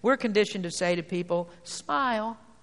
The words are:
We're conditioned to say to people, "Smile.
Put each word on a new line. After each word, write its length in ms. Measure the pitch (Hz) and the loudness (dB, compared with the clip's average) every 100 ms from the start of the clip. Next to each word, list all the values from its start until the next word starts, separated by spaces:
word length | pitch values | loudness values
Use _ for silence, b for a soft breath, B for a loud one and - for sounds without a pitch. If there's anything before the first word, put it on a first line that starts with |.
We're 120 | 240 269 | 4 2
conditioned 480 | 240 202 202 202 175 | 2 2 2 0 -6
to 60 | |
say 240 | - 175 175 | -2 0 0
to 60 | |
people, 480 | 165 180 175 175 175 B | 0 -4 0 -2 -2 B
"Smile. 720 | - - - 294 262 226 214 226 - - | -14 -12 -2 0 2 0 -2 -8 -18 -20